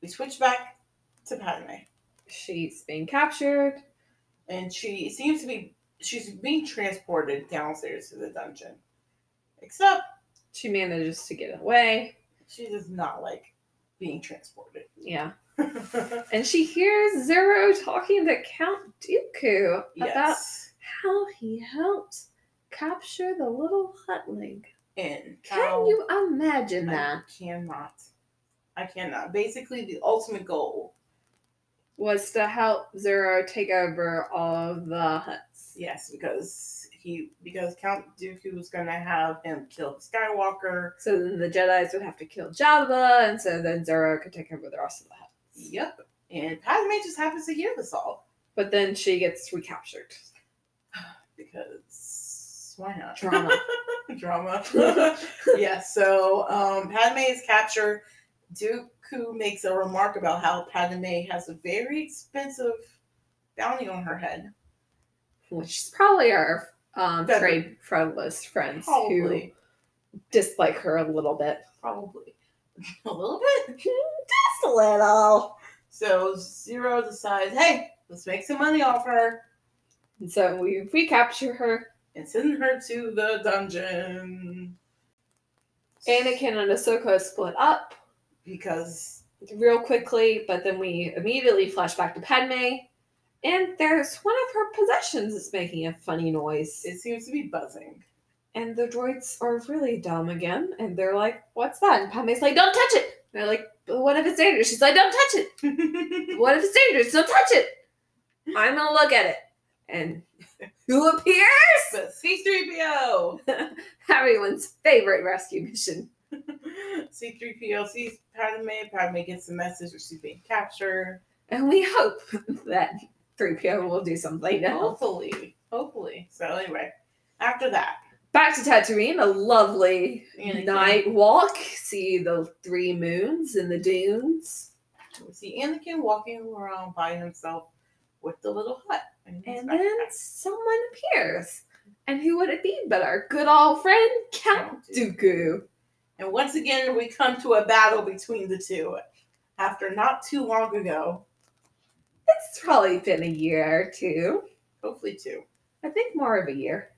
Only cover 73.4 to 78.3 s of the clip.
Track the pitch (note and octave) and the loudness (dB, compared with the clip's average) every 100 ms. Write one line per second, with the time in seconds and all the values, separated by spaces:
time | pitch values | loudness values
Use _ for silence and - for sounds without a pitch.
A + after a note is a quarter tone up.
73.4 | C5 C#5 - B3 - B4+ D#5 D#5 C5 B5+ | 2 2 0 -6 -4 -2 -4 -6 -2 0
74.4 | C6+ - - A#3 G#3+ G#3 G#3 G#3+ G#3+ G#3+ | 0 0 0 4 6 6 6 8 8 6
75.4 | G#3+ - - _ _ - G#3+ F#3 F#3+ F#3+ | 4 -12 -20 _ _ -6 2 2 2 -4
76.4 | - - - A#3+ B3 A#3+ A3+ G#3+ G#3 G3+ | -10 -16 -12 -6 -2 -2 -2 -8 -4 -2
77.4 | F#3+ B3 E4+ D4+ - _ _ F3 - | -2 4 4 4 -4 _ _ -16 -8